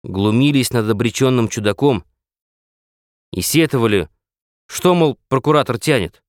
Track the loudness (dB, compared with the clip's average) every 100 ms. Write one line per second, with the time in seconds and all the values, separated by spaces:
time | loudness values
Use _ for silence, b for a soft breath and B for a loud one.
0 | -8 -2 0 2 2 2 0 -2 -2 0
1 | -2 0 0 2 -2 -2 -4 0 0 0
2 | -6 _ _ _ _ _ _ _ _ _
3 | _ _ _ -8 -2 0 0 2 2 0
4 | -2 _ _ _ _ _ _ -2 0 2
5 | 2 -2 _ -2 2 0 0 -4 0 0
6 | -2 _